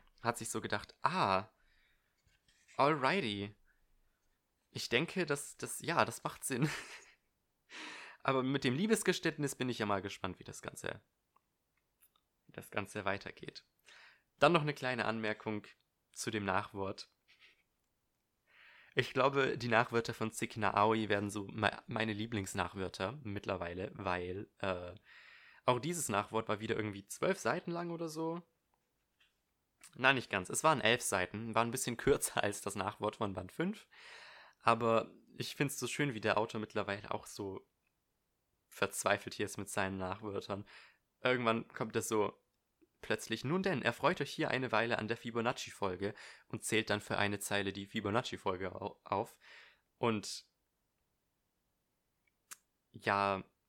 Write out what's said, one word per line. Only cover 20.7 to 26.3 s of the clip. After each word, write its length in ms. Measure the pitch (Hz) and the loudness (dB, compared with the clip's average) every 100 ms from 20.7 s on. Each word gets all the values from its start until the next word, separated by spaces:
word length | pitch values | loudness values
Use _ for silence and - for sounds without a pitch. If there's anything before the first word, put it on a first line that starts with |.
Aoi 340 | 101 107 113 107 | 6 6 4 2
werden 200 | 101 104 | 2 0
so 180 | 104 98 | -4 -6
me-, 340 | - 104 - - | 0 0 0 -6
meine 260 | 113 110 | -2 -2
Lieblingsnachwörter 1080 | 104 113 110 95 101 - 98 90 - 95 147 | -2 -2 -4 -4 -2 -2 -2 -6 -2 -4 -4
mittlerweile, 640 | 113 101 - 92 85 90 95 | -8 -6 -2 -2 -2 -6 -8
weil, 540 | - 95 90 90 95 - - | -6 -2 -2 -2 -6 -8 -6
äh, 360 | 98 90 87 95 _ - - - - - - | -4 -4 -6 -14 _ -20 -20 -20 -20 -6 0
auch 120 | 123 | 0
dieses 300 | 143 175 - | 0 -4 0
Nachwort 400 | 101 104 | 0 0